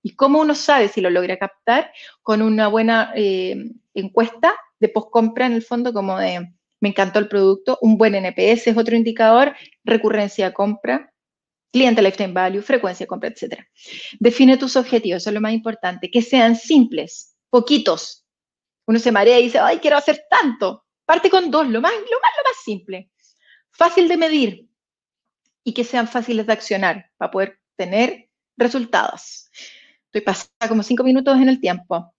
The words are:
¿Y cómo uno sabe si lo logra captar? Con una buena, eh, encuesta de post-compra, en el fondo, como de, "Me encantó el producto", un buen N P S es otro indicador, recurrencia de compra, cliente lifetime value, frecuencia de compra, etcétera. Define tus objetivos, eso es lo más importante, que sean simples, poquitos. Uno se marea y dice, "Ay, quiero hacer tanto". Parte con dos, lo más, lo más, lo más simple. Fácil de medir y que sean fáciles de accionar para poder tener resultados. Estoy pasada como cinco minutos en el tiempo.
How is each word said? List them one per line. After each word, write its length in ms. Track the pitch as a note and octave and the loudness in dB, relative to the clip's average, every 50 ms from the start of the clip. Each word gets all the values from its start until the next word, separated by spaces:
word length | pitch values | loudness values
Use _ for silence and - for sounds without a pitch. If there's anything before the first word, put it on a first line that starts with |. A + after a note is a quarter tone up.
¿Y 140 | - A3 _ | -12 -12 _
cómo 260 | - C4+ C4+ C#4+ D#4 | -2 0 2 2 2
uno 140 | D#4 D4+ D4 | 2 0 -2
sabe 340 | D4 - - C#4+ C4 G#3+ G3+ | -2 0 0 2 2 2 0
si 100 | - A3 | -2 -2
lo 100 | F#3 F3+ | -2 0
logra 280 | F3 F3+ F3+ F3+ F#3+ | 0 0 -2 -4 -6
captar? 540 | F#3 G3 G3 _ _ _ A#3 A#3+ C#4+ D#4+ - _ - - - _ _ | -6 -8 -10 _ _ _ 0 0 0 -2 -6 _ -20 -20 -20 _ _
Con 200 | _ - A3 G#3+ | _ -2 0 0
una 260 | A3 A3 G#3+ G#3+ A3 | 2 0 0 0 0
buena, 460 | G#3 G#3 A3+ A3 A3+ A3+ A3+ A3 A3 A3+ | 0 0 0 0 2 0 0 -2 -2 -4
eh, 560 | A3 G#3 G3 F#3+ F#3 F#3 F#3 - - - A#3 - - _ _ _ | -2 -2 -2 -2 -2 -4 -6 -8 -10 -12 -16 -18 -20 _ _ _
encuesta 640 | G3 F#3+ F#3+ _ A3+ A3+ A3+ - - - E4+ G#4 - - _ _ _ | -10 -10 -2 _ 0 0 0 -2 0 0 0 0 -2 -12 _ _ _
de 100 | A3 G#3+ | -2 -2
post-compra, 560 | - G#3+ A3 - - A#3 A3 A3 A3+ - B3 | -2 -4 -6 0 0 0 0 0 -2 -2 -2
en 80 | A#3 A#3 | -2 -2
el 100 | A3+ A3+ | -4 -6
fondo, 300 | - B3 A#3+ A#3+ B3 A#3 | -6 -6 -4 -4 -4 -4
como 240 | G#3 G3 G3 F#3+ | -4 -6 -4 -4
de, 360 | F#3+ F#3+ F#3 F3+ F3 F3 F3 _ _ _ _ _ _ | -4 -4 -4 -6 -8 -10 -14 _ _ _ _ _ _
"Me 80 | G#3+ G3+ | -4 -2
encantó 300 | G3+ - G3 F#3 E3+ G#3+ | 0 -2 -2 0 0 -4
el 100 | G#3 G#3 | -2 0
producto", 480 | G#3 G3+ G3 F#3+ G3 G3 - - B3 - | 0 2 2 2 2 0 -2 -6 -4 2
un 160 | - A3 A3 | 2 2 4
buen 160 | G3 A3 G#3+ G3+ | 4 4 2 2
N 180 | G3 F#3+ F3+ F3 | -2 -4 -6 -2
P 180 | - F#3 G#3 | 0 2 2
S 180 | A#3 A3+ - B3 | 2 2 0 0
es 80 | A3 | 0
otro 180 | A#3 A3+ A3+ A3+ | 0 0 0 0
indicador, 600 | A#3 A3+ A#3 A3+ A3+ A3+ A3 A3+ A#3+ C#4 C#4+ C#4 - - - _ _ _ | 0 0 -2 0 2 4 4 6 6 4 2 -2 -10 -20 -20 _ _ _
recurrencia 640 | B3 A3+ G#3+ A3 G#3+ A3 G#3 G3+ G3 - - F#3+ | -2 -2 0 0 0 -2 -2 -4 -4 -4 -4 -4
de 60 | F#3 - | -4 -2
compra, 600 | - G3+ G#3 G#3 - - A#3 B3+ D4+ - _ _ _ _ _ _ _ _ _ _ _ _ _ | -2 -4 -4 -4 -6 -6 -6 -6 -6 -6 _ _ _ _ _ _ _ _ _ _ _ _ _
cliente 300 | - B3 C4 B3 A3+ A3+ | 0 2 4 4 4 4
lifetime 320 | G3+ F#3+ F#3+ - G3+ F#3 F3 | 2 2 0 -2 -8 -4 -2
value, 280 | F#3 F#3 F#3 F#3+ G3+ | -2 -2 -2 -4 -6
frecuencia 440 | G#3 - - A#3+ G#3 F#3 F3+ - F3+ | -4 -2 -2 -2 -2 -4 -6 -8 -10
de 20 | |
compra, 220 | - F#3 - - - | -12 -10 -10 -10 -10
etcétera. 380 | - - - - - - - _ _ _ - - - - - - - - | -10 -10 -12 -12 -12 -14 -16 _ _ _ -20 -20 -20 -18 -18 -20 -10 0
Define 380 | G#3+ A#3+ A#3+ - C4 B3+ C4 | 0 0 4 6 6 6 6
tus 180 | B3+ C4+ B3+ - | 4 0 -2 -2
objetivos, 460 | C4 A#3+ - B3+ A3+ G#3+ G3 F3 F3 | -2 0 0 -2 -2 0 -2 -6 -4
eso 80 | - G#3+ | -4 -6
es 40 | G#3 | -4
lo 80 | G#3 | -4
más 120 | G#3+ G#3+ A3+ | -4 -4 -4
importante, 580 | A3+ A3 A3+ G#3+ - - F3+ F3+ F3+ - F#3 | -4 -6 -8 -8 -6 -8 -8 -6 -8 -12 0
que 100 | - A#3+ | 0 0
sean 340 | A3+ - C4+ B3+ A3+ A3+ A#3 | 0 2 2 4 4 4 2
simples, 840 | A3+ - - D#4+ C#4+ A#3+ - - D3+ D3 E3 - - - _ _ _ _ _ | 0 0 2 4 4 4 4 0 -8 -8 -8 -16 -20 -20 _ _ _ _ _
poquitos. 760 | - A#3+ A#3 - C#4+ C4 G#3 G3 E3 D#3 - - - _ _ _ _ _ _ _ _ _ _ _ _ _ _ | 0 0 2 2 0 0 2 -2 -2 -2 -6 -16 -18 _ _ _ _ _ _ _ _ _ _ _ _ _ _
Uno 140 | - A3+ A#3 | 0 0 2
se 120 | A3+ B3 | 2 2
marea 280 | A3 G3+ G#3 A#3 B3 B3 | 2 4 6 6 6 6
y 40 | A#3+ | 4
dice, 160 | A#3+ - C4 | 4 2 2
"Ay, 200 | B3 - E4+ E4 | 2 2 0 0
quiero 180 | - D4+ C#4+ | 0 2 2
hacer 280 | C#4+ D4 - D4 - - _ | 2 2 0 -2 -2 -2 _
tanto". 540 | - A#4+ F4+ C#4 A3+ - G#3 F#3 G#3+ - _ _ _ _ _ | 0 2 2 0 -2 -2 -6 -6 -6 -8 _ _ _ _ _
Parte 240 | - E4 E4+ - F#4+ | 0 0 2 4 2
con 200 | F#4+ F#4+ F4+ D#4 | 2 2 0 0
dos, 180 | C4+ D#4 D#4 | 0 0 0
lo 140 | B3+ A3 A3+ | 0 -2 0
más, 100 | B3+ F4+ | -2 -2
lo 60 | A#4 | -2
más, 340 | A4 G4+ B4 A#4 C5 - A#5+ - | -4 -6 -6 -4 0 0 -2 -2
lo 120 | D5 C#5 C5+ | 0 -4 -4
más 140 | B4+ - - | -4 -4 -10
simple. 480 | - G#3 F#3 F3 - F#3+ F3+ - _ _ _ _ _ _ _ _ _ _ _ _ _ | -10 -10 -10 _ -14 -16 -16 -16 _ _ _ _ _ _ _ _ _ _ _ _ _
Fácil 360 | _ - E4 E4+ E4+ F#4+ F4 | _ 0 0 2 4 2 2
de 100 | E4 F4 | 2 2
medir 500 | E4 E4 D#4+ D#4 D4 B3+ G#3 F#3 - _ _ _ _ _ _ _ _ _ _ _ _ _ _ _ _ _ _ _ _ _ | 0 0 0 0 0 0 -2 -4 -12 _ _ _ _ _ _ _ _ _ _ _ _ _ _ _ _ _ _ _ _ _
y 100 | B3 A3+ | -10 -6
que 100 | B3+ A#3 | -6 -6
sean 240 | A#3 - B3 A3+ | -4 -4 -4 -4
fáciles 380 | A3+ - B3 A3+ B3 A#3 A3 G#3+ | -4 -6 -8 -6 -4 -4 -4 -2
de 80 | A3+ A3 | -2 -4
accionar 580 | G#3+ - - G#3 F#3+ F#3+ F3+ D#3+ G3+ - _ _ | -4 -2 -6 -4 -2 -2 -4 -4 -4 -12 _ _
para 140 | _ E3+ - | _ -8 -6
poder 280 | - F#3+ G3 F#3+ _ _ _ _ _ | -4 -4 -4 -4 _ _ _ _ _
tener 540 | - F#3 F3+ F#3 G#3+ A#3+ - F#4+ - _ _ _ _ _ _ _ | -10 -8 -4 0 0 0 -2 -4 -12 _ _ _ _ _ _ _
resultados. 920 | - A#3 A#3+ A#3+ C4+ A#3 A#3 - G3 G#3+ - - - - - - - - _ _ - - - - - _ _ _ _ _ | -2 -2 -2 0 -4 -6 -2 -2 -2 -2 -2 -8 -12 -20 -20 -20 -20 -20 _ _ -20 -20 -20 -20 -20 _ _ _ _ _
Estoy 160 | _ _ G#3+ | _ _ -6
pasada 460 | - - F#3+ - - _ _ _ A#3 | -4 -4 -6 -6 -10 _ _ _ -6
como 160 | A3 A3+ A3 G3+ | -2 -2 -2 -2
cinco 200 | - B3 A#3 B3+ | -2 -2 0 2
minutos 340 | C4 B3+ C4+ C4 C#4 C4+ | 2 2 2 2 2 2
en 120 | C4 C4 C4 | 4 4 4
el 100 | C4 C4 | 2 0
tiempo. 540 | - F3+ F3+ F3+ - _ F3+ E3+ E3+ _ _ | -2 -4 -4 -6 -6 _ -8 -8 -8 _ _